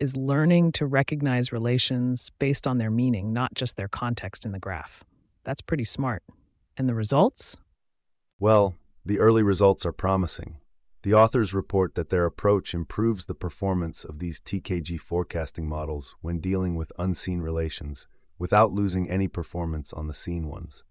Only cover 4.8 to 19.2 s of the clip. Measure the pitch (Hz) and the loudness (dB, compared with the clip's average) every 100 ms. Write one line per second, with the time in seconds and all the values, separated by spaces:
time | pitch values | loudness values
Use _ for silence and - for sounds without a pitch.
4.8 | - - _ _ _ _ - 135 - 156 | -10 -20 _ _ _ _ -10 -8 -4 -2
5.8 | 113 - 131 104 - _ _ _ _ - | -2 -2 -4 -4 -10 _ _ _ _ -4
6.8 | 131 113 107 139 175 - - - _ _ | -2 -2 2 4 4 0 -10 -12 _ _
7.8 | _ _ _ _ _ - 104 107 98 90 | _ _ _ _ _ 0 4 6 4 -2
8.8 | _ - - 104 110 113 101 95 98 98 | _ -12 -2 4 6 6 4 6 6 6
9.8 | 87 - 95 95 90 - - 76 _ _ | -2 -2 0 2 0 -6 -12 -16 _ _
10.8 | _ - 101 107 110 127 104 95 - 98 | _ -8 4 6 6 4 0 -2 0 0
11.8 | 90 - 82 90 87 - 101 101 - 85 | 0 -2 0 0 0 2 2 2 0 -6
12.8 | 82 - 113 101 - - 87 - 98 92 | -4 0 0 0 -6 -8 -8 -4 -2 0
13.8 | 82 - 73 76 87 80 - 95 - 90 | -2 -6 -12 -8 -8 -8 -8 -6 -4 -4
14.8 | 82 85 - 87 87 85 78 - 80 78 | -4 -8 -4 -4 -2 -6 -6 -6 -6 -6
15.8 | 73 73 71 - 85 85 92 95 92 82 | -6 -8 -10 -10 -6 -4 -2 -2 -2 -2
16.8 | 82 - 92 87 - 87 82 82 80 - | -6 -4 -4 -4 -4 -4 -4 -2 -4 -6
17.8 | 73 71 - _ _ - 87 104 110 98 | -10 -12 -18 _ _ -8 2 4 4 2
18.8 | 101 92 87 95 | 0 0 -2 0